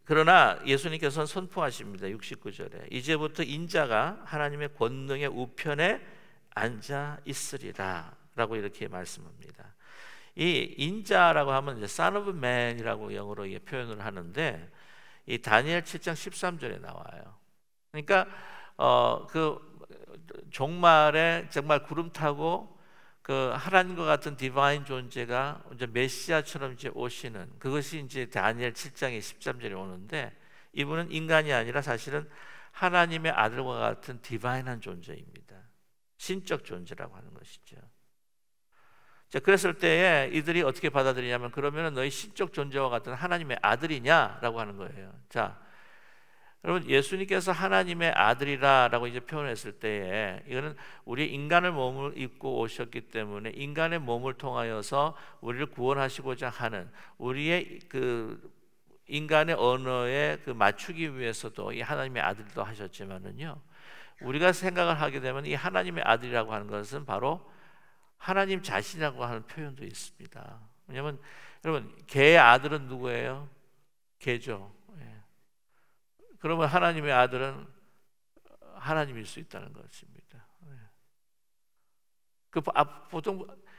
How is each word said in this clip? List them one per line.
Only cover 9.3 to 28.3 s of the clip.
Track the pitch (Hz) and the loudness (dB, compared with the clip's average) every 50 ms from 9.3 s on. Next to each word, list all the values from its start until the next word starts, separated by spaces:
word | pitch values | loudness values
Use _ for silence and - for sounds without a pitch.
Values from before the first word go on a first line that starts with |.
| - - - - - - - 101 - _ - - - - - - - - - - - | -20 -20 -20 -20 -20 -20 -20 -20 -20 _ -20 -20 -20 -20 -18 -18 -20 -20 -20 -16 -6
이 | - 156 180 165 127 - - - - | -2 0 2 2 2 0 -2 -4 -6
인자라고 | 139 165 196 226 202 - 202 185 175 170 156 156 143 139 | -4 -4 -4 -6 -2 4 6 8 8 8 6 4 4 2
하면 | 135 135 139 143 127 | 2 0 0 -2 -6
이제 | 110 104 | -6 -8
Son | 98 - - 165 180 196 | -6 -2 0 2 2 2
of | 202 202 202 | 0 -4 -4
Man이라고 | 185 160 127 123 123 120 120 120 117 117 113 113 110 107 107 104 104 | -4 -2 0 0 2 2 0 0 -2 -4 -4 -4 -4 -4 -6 -8 -8
영어로 | 101 101 101 104 104 101 | -8 -8 -8 -8 -8 -8
이게 | 95 95 - | -8 -10 -12
표현을 | - - 143 127 120 117 110 104 101 | -12 -10 -8 -8 -8 -8 -10 -10 -10
하는데 | 110 98 92 85 85 98 139 165 143 101 80 82 - - - - - - - - - - - - | -10 -10 -10 -12 -8 -6 -4 -2 -2 -4 -6 -12 -18 -20 -20 -20 -20 -20 -20 -20 -20 -20 -18 -8
이 | - 117 113 | -6 -6 -6
다니엘 | - 117 107 113 135 156 170 175 165 | 2 4 4 4 6 4 0 -2 -2
칠 | - - 160 | -4 -10 -8
장 | - 180 165 | -6 -6 -6
십삼 | 143 - 190 - - - 185 175 156 | -6 -8 -10 -8 -4 -4 -4 -4 -4
절에 | 143 113 98 92 | -8 -8 -8 -10
나와요. | - - - - - - - - - 98 - - _ _ _ _ _ _ _ _ _ _ | -12 -14 -14 -14 -14 -14 -16 -18 -18 -20 -20 -20 _ _ _ _ _ _ _ _ _ _
그러니까, | - 151 147 - 196 190 185 - - - - - - - - - - | -12 -10 0 4 4 4 4 0 -6 -14 -16 -16 -16 -16 -18 -16 -2
어, | - 131 127 123 123 120 120 120 - - | 2 4 6 6 8 6 4 4 0 -4
그 | - - 160 160 151 - - - - - - - - - - - - - - - - - - - - | -4 -2 0 0 0 -2 -4 -10 -18 -20 -20 -20 -20 -20 -20 -20 -20 -20 -20 -20 -18 -18 -16 -16 -14
종말에 | - - 135 151 175 175 175 170 160 156 151 151 147 156 165 165 165 170 175 - | -6 -4 -4 -4 0 6 8 10 10 10 8 8 6 6 4 4 2 0 -4 -4
정말 | - 143 143 151 147 143 | -4 -4 2 4 4 4
구름 | - - 147 156 165 165 | 4 -2 -4 -4 -4 -6
타고 | - - 160 147 143 143 156 165 175 190 - - - - - - - - - - - _ | -4 -2 0 0 0 0 0 -2 -2 -2 -4 -10 -18 -20 -20 -20 -20 -20 -20 -20 -20 _
그 | - - 135 135 131 127 120 | -6 -2 0 0 0 0 -2
하나님과 | 131 - 190 196 185 185 180 180 165 165 | -2 -2 6 6 6 6 6 0 -2 2
같은 | 156 151 143 - 151 143 | 4 4 2 2 -4 -6
디바인 | 123 131 131 127 139 139 143 147 147 139 | -4 -6 0 2 4 4 4 4 2 -2
존재가 | 131 135 127 127 117 - 131 120 117 123 127 135 147 147 - - - 135 | -6 -6 -6 -6 -6 -6 -6 -4 0 0 0 0 -2 -4 -10 -14 -16 -8
이제 | 120 127 | -8 -8
메시아처럼 | 113 110 120 131 127 - - - - 165 156 147 - - 143 139 131 | -2 0 0 0 0 -2 -6 -2 0 0 0 0 -2 -6 -6 -6 -8
이제 | 127 117 139 127 | -8 -8 -10 -8
오시는 | - 120 123 123 - - - 120 110 98 92 - - - | -6 -4 -6 -6 -6 -8 -12 -10 -10 -12 -12 -14 -14 -8
그것이 | - 131 139 147 139 143 165 156 | -4 -2 -2 -2 -2 -4 -8 -10
이제 | 139 123 - 131 123 | -10 -8 -6 -6 -8
다니엘 | - | -4